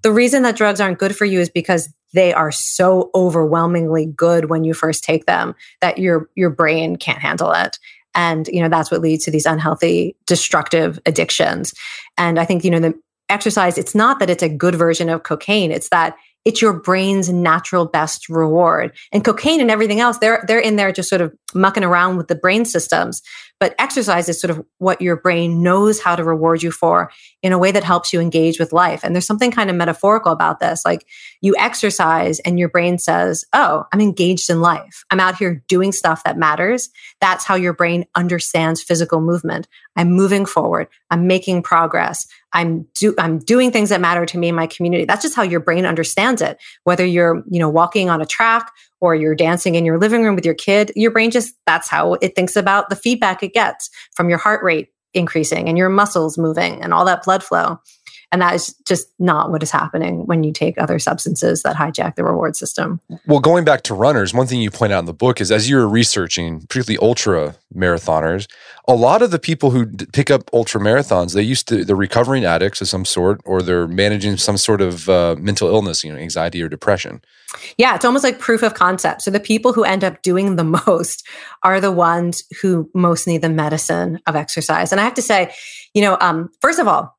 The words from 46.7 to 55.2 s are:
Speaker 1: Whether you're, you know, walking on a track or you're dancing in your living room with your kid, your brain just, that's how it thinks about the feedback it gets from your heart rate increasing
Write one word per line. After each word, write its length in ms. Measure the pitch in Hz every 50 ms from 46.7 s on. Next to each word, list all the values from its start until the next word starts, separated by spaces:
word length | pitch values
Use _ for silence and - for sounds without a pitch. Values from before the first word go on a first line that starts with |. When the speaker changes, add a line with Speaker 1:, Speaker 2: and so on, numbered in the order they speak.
| - _ _
Speaker 1:
Whether 220 | 180 180 175 180
you're, 360 | 180 170 175 175 170 165 - - -
you 80 | 180 170
know, 100 | 165 156
walking 420 | 151 165 170 170 - 214 190 180
on 100 | 170 156
a 60 | 160
track 440 | 160 - - 226 226 226 233 233 - _ _ _ _ _ _
or 140 | 185 175 165
you're 200 | 156 151 156 156
dancing 400 | 156 170 160 175 175 - 185 165
in 100 | 170 170
your 140 | 165 160 165
living 240 | 202 220 226 233
room 120 | 226 214 202
with 100 | 180 160
your 100 | 165 160
kid, 360 | - - 202 196 208 208 208 -
your 140 | 208 220 233
brain 200 | 226 226 220 226
just, 240 | 220 254 - - - _ _
that's 220 | - 160 170 - -
how 260 | - 156 160 175 180
it 200 | 180 - 185 -
thinks 220 | - 180 180 -
about 320 | 208 180 196 196 208 202 -
the 80 | 294
feedback 460 | - - 240 247 233 226 190 185 -
it 100 | 208 190
gets 380 | - 226 208 - - - - - _ - - _ _
from 160 | - 175 175
your 80 | 175 165
heart 240 | - 208 214 -
rate 260 | - 180 165 156 135 _ _ _ _ _
increasing 560 | - 190